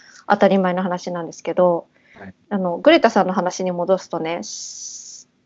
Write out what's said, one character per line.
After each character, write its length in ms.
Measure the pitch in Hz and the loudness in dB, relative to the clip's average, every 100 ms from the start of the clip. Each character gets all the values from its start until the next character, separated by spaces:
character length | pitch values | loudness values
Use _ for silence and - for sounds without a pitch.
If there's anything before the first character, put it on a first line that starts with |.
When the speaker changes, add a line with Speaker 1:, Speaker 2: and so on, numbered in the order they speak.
| - - - | -20 -12 -2
Speaker 1:
当 80 | 208 | 2
た 100 | 196 | 4
り 100 | 196 | 4
前 160 | 185 | 2
の 100 | 180 | 0
話 280 | 185 175 180 | -2 -4 -6
な 100 | 175 | -8
ん 60 | 160 | -8
で 60 | |
す 100 | - | -10
け 100 | - | -10
ど、 340 | 180 180 170 - _ _ - | -2 0 0 -4 _ _ -20
Speaker 2:
は 100 | 190 | -20
い。 60 | - - | -20 -8
Speaker 1:
あ 80 | 202 | -4
の、 200 | 180 170 | -2 2
グ 140 | - | 4
レ 100 | - | 6
タ 80 | 233 | 6
さ 160 | 214 180 | 4 2
ん 20 | |
の 60 | |
話 320 | 190 175 - 185 | 0 -2 -2 -4
に 80 | |
戻 240 | 175 175 185 | -2 2 0
す 120 | - | 0
と 100 | 165 | -6
ね、 200 | 160 170 | -4 -6
ス-、 840 | 214 - - - - - - - _ _ | -8 -12 -14 -14 -16 -16 -18 -20 _ _